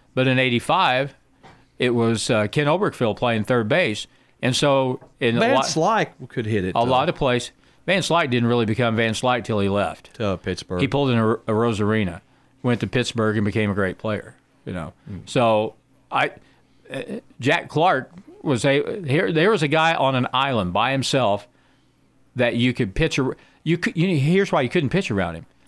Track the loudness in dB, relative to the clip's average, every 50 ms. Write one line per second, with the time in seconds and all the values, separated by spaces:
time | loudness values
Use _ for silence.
0 | _ _ _ 0 0 2 2 2 2 2 2 0 0 0 2 2 2 2 2 0
1 | -2 -4 -8 _ _ _ _ _ -20 -20 -20 -20 _ _ _ -2 -2 0 2 2
2 | 2 2 0 0 0 0 0 0 0 0 0 0 0 0 0 0 0 -2 -2 -2
3 | -2 -2 0 0 -2 0 0 0 0 0 0 0 2 2 2 0 0 0 -2 -4
4 | -8 -12 _ _ _ _ _ _ -2 -2 0 2 2 2 4 2 2 0 -2 -6
5 | -10 -16 _ _ 0 0 2 2 2 2 2 2 0 0 0 0 0 2 2 0
6 | 0 -2 -6 -12 -18 -10 -8 -6 -4 -2 -2 0 0 0 0 0 2 2 2 2
7 | 2 0 -2 0 0 0 0 0 -2 -6 -12 _ _ _ _ _ _ -2 0 0
8 | 0 2 0 0 2 2 2 2 2 2 2 2 2 0 0 0 0 0 2 2
9 | 0 0 0 0 0 0 0 0 -2 -2 -2 0 0 0 0 0 0 -2 -4 -8
10 | -16 -20 -10 -6 -4 -4 -4 -4 -4 -6 -6 -6 -8 -6 -4 -2 -2 -2 0 0
11 | 0 2 2 2 2 2 0 -2 -2 -2 0 0 0 0 0 0 0 0 0 0
12 | 0 -2 -6 -10 -16 _ _ _ _ _ _ _ -2 -2 -2 -2 -2 -2 -2 -2
13 | -2 -2 -2 0 0 0 0 0 0 0 0 0 0 0 0 0 -2 -2 -4 -6
14 | -6 -6 -6 -6 -8 -12 -18 _ _ _ _ _ _ -10 -10 -10 -10 -12 -14 _
15 | _ -14 -14 -14 -12 -4 0 2 2 4 4 2 2 -2 -4 _ _ _ _ _
16 | _ _ -2 -2 -2 -2 -4 -10 -20 _ _ _ _ _ _ _ _ -12 -12 -10
17 | -10 -10 -12 -14 -14 -16 _ -4 0 0 0 0 -2 -4 0 2 2 2 2 2
18 | -2 -6 -14 -20 -20 -20 -20 -8 -4 -2 -2 0 2 2 2 2 0 -2 -6 -6
19 | -4 -2 0 0 0 0 2 2 2 2 2 2 0 0 2 2 2 2 2 2
20 | 0 0 0 0 -2 0 0 -2 0 0 0 0 -2 0 0 0 0 0 0 -2
21 | -2 0 0 0 2 2 0 -2 -4 -10 _ _ _ _ _ _ _ _ _ _
22 | _ _ _ _ _ _ _ -2 0 0 2 2 0 0 0 0 -2 -2 -2 -2
23 | -2 0 0 0 -2 -2 -4 -6 -12 _ _ _ -2 -2 -2 0 -2 -2 -2 0
24 | 0 0 2 2 2 2 2 2 2 2 2 0 0 0 0 0 0 0 0 -2
25 | -2 0 -2 -2 -2 -2 -4 -8 -12 -18 _ _ _